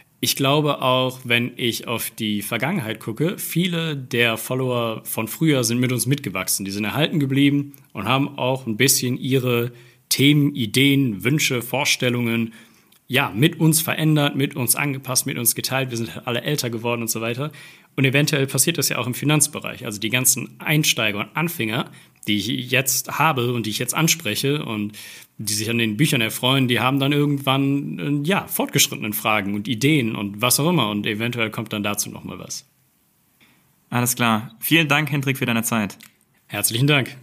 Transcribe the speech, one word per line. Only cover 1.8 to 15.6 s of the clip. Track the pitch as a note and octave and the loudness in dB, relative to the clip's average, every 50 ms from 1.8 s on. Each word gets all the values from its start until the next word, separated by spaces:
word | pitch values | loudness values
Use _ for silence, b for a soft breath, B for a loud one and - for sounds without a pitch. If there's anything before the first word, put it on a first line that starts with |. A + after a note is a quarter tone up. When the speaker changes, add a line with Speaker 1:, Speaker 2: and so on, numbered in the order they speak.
| - | -6
Speaker 1:
auf | - A#2 A2 - - | -6 -6 -6 -6 -8
die | - - A2+ G#2+ G#2 G2+ | -6 -4 -2 -2 -2 -2
Vergangenheit | G2+ - A#2 A2 B2+ D3+ G3+ E3+ A2 A2 A2 - | -2 -4 -2 -2 -2 0 -2 -2 -4 -4 -6 -8
gucke, | - A#2+ G#2+ - D3 F3+ - - | -8 -8 -4 -2 -2 -2 -4 -6
viele | - - - E3 F#3 F3+ E3+ E3 E3 D#3+ D3+ | -8 -4 -2 -2 -2 0 -2 -2 -4 -4 -4
der | C#3 B2+ B2+ C3+ A#2+ A#2+ A#2 A2+ | -6 -6 -2 2 2 2 2 2
Follower | A2 - - C3 C3 C3 B2+ B2 A#2+ A#2 A2+ A2 - - | -2 -4 -4 -4 -2 -2 -2 -2 -2 -2 -2 -4 -6 -8
von | - - A2+ A2+ A2 | -8 -6 -6 -4 -4
früher | - - D#3+ D#3 C#3+ B2+ A#2+ | -2 0 2 2 4 2 2
sind | A2+ A#2 B2 | 0 0 0
mit | B2+ A#2+ | 0 0
uns | B2+ A#2 - | 0 -2 0
mitgewachsen. | B2 C#3+ D3 - G2 F2 F#2 F#2 - - - G2 | 0 -2 -2 -2 -6 -6 -4 -4 -2 -4 -4 -4
Die | G2 | -4
sind | G2 G#2 G#2+ | -4 -4 -4
erhalten | G2+ F#2+ C3+ D#3 - - D#3 | -2 0 0 0 0 2 0
geblieben | C#3+ C3+ C3+ C#3 C#3+ C#3+ C#3+ C#3+ C#3 B B B B B | 0 2 4 4 4 4 4 2 -2 B B B B B
und | - G#2 G2 | -10 -6 -2
haben | A#2 C3 C#3 C#3+ - - - | 0 2 2 0 -2 -4 -2
auch | B2+ B2+ C3+ C3 C3 | -2 -2 -2 -2 -4
ein | A#2 G#2+ | -4 0
bisschen | G#2+ C3 C3+ - - B2+ B2 B2+ - | 2 4 4 4 2 0 -2 -2 -2
ihre | - B2+ C3 C3 B2 B2+ A#2+ A#2 A#2+ B2 b b b b b b b - | -2 0 0 2 2 2 0 0 0 -2 b b b b b b b -2
Themen, | - - C3+ C#3+ D3+ D3 C#3 C#3+ - | 2 6 6 8 8 8 6 4 2
Ideen, | D3 A2+ G#2 A2 B2+ C#3 C#3 C#3 C#3 C#3 A#2+ G2+ F2+ F#2 | 0 -2 2 4 4 4 6 4 4 2 0 0 0 0
Wünsche, | B2 D3+ D3 - - C3 A#2+ | 2 2 2 2 0 -2 -2
Vorstellungen, | - - - C3 D3 - - - C3 B2 A#2+ A#2+ A#2+ A#2 A#2 A#2 A2+ A2+ b b b b b b b b b b _ - | -4 -2 -2 -2 0 0 0 0 0 0 0 0 0 0 0 0 -2 -4 b b b b b b b b b b _ -2
ja, | A#2+ C3 C#3 G2+ F2+ | 0 0 0 0 2
mit | A2 C#3+ F3 - - | 2 2 2 2 4
uns | D#3+ D#3+ D#3 D#3+ | 2 4 4 2
verändert, | - - - - D#3+ D#3 D3+ D3 C#3+ C#3+ - | 2 0 -2 0 2 2 4 4 2 2 0
mit | C#3 C#3+ C#3+ - | 0 -2 -2 -2
uns | B2 A#2+ A#2 - | -4 -2 -2 0
angepasst, | - C#3+ C#3+ C3+ C3+ - - C3 C3 - | 0 0 -2 -4 -6 -6 -4 -2 -2 -2
mit | C3+ - - | -4 -4 -2
uns | A#2+ - - | -2 -2 -2
geteilt. | B2+ | -2